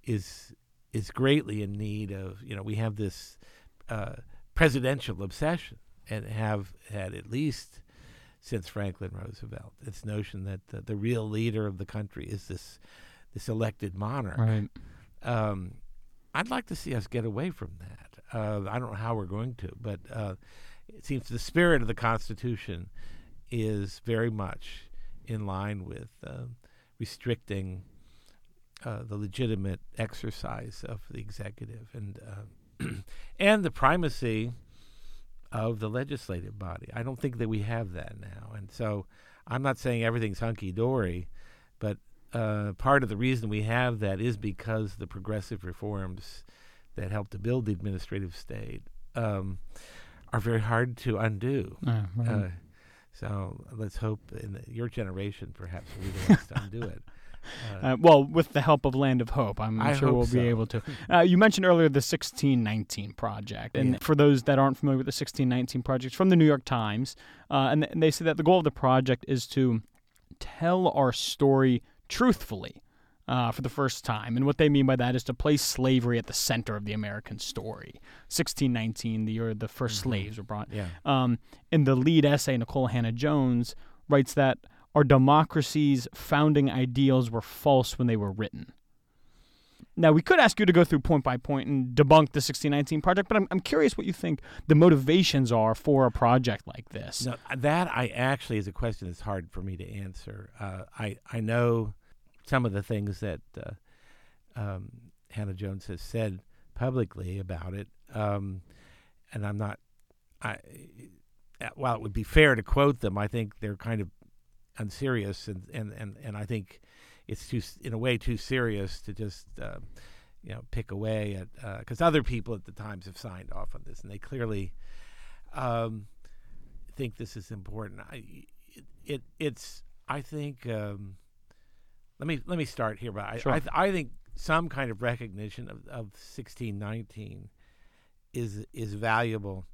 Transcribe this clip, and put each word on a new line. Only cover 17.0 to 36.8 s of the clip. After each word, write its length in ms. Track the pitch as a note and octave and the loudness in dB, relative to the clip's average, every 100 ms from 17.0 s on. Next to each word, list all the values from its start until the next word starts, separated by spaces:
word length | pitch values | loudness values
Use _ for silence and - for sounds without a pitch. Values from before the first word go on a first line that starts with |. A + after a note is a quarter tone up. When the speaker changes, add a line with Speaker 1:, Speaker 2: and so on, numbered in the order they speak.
| G2 | -4
Speaker 1:
get 180 | A#2+ | -4
away 260 | A2+ G#2 E3+ | -4 -4 -6
from 200 | F3 - E2+ | -6 -12 -12
that. 380 | F#2 G#2 - - - A#2 | -16 -18 -20 -20 -10 -6
Uh, 320 | G#2+ G#2+ G2 | -4 -4 -4
I 100 | A2+ | -6
don't 120 | B2 | -6
know 80 | G2+ | -6
how 160 | A2+ | -4
we're 120 | A2+ F#2 | -4 -4
going 280 | G2+ B2 A#2+ | -6 -6 -8
to, 140 | F2 - | -12 -10
but, 200 | A#2 G2+ - | -10 -10 -10
uh, 220 | B2 G#2 F#2 - - - - - | -8 -6 -8 -14 -18 -18 -18 -20
it 180 | - - | -16 -6
seems 220 | C3+ - | -6 -4
the 100 | A#2+ | -8
spirit 420 | - E3 F3 D3+ | -2 4 6 6
of 80 | A2+ | 4
the 60 | |
Constitution 960 | A2+ A#2 A2+ - A2 B2 A2 - E2+ F#2 - - - - - - | 0 0 0 -2 -6 -4 -6 -6 -10 -10 -12 -12 -12 -16 -18 -8
is 520 | A#2+ A2 G#2 G2 - | -4 -2 -2 -4 -8
very 260 | - A2+ A#2 | -4 0 0
much 600 | A2 F#2+ - - - - - - - - | -2 -6 -8 -12 -14 -12 -10 -10 -10 -8
in 200 | A2 G2+ | -6 -4
line 380 | F#2+ G#2 G2+ | -4 -4 -6
with, 240 | F2+ - A2+ _ - | -10 -12 -16 _ -14
uh, 200 | C3 B2 A#2+ - _ _ _ | -12 -12 -14 -20 _ _ _
restricting, 840 | A2+ - B2 A#2 - G2 F#2+ F#2 - - - - - - - _ _ - | -10 -8 -4 -4 -4 -8 -6 -10 -14 -20 -20 -20 -20 -20 -20 _ _ -16
uh, 200 | - G#2 | -10 -10
the 120 | A2+ G#2 | -8 -8
legitimate 640 | G#2 - A#2+ G#2+ G2 F#2 - - | -8 -4 -2 0 -2 -6 -10 -6
exercise 880 | A2+ - A2+ - - A2 - - - | -6 -4 -8 -8 -8 -8 -10 -12 -10
of 140 | G#2 - | -10 -12
the 100 | - | -12
executive 680 | G#2+ G2 G2+ G#2 A2 A2 A2+ | -10 -10 -12 -12 -14 -14 -16
and, 260 | A#2 G2+ G2 G#2+ | -12 -12 -12 -14
uh, 580 | G2+ G#2 - _ _ - F#2+ - - | -14 -16 -20 _ _ -8 -8 -12 -14
<clears throat> 200 | - - | -14 0
and 260 | G3 G#3+ | 4 4
the 60 | F3 | 2
primacy 800 | - C3 F3 D#3+ - B2 A2 A#2 A#2+ - - - - - - - - - | 2 4 4 2 0 -2 -2 -4 -8 -18 -20 -20 -16 -14 -14 -14 -18 -10
of 260 | A#2 A2 A2 | -4 -4 -2
the 100 | A2 | -4
legislative 680 | A#2 C#3 C#3+ - F2+ G2 G#2 | -4 -4 -8 -6 -8 -8 -10
body. 300 | F#2 F2 | -10 -10